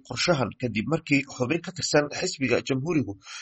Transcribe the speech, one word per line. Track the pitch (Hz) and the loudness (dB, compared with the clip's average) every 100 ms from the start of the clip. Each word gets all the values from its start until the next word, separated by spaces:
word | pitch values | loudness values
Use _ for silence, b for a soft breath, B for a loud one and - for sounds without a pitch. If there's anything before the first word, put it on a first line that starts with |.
qorshahan | - 117 - 151 113 - | -8 -2 2 2 0 -2
kadib | 123 107 104 | -4 -2 0
markii | 160 - 143 - | -2 2 0 0
xubin | - 123 170 | -4 0 0
ka | 175 | -2
tirsan | - - 151 147 | -6 2 2 2
xisbiga | - 185 - 127 113 | -2 -4 -2 2 2
Jamhuurigu | - 135 151 165 101 101 B B | 2 -2 2 0 0 -6 B B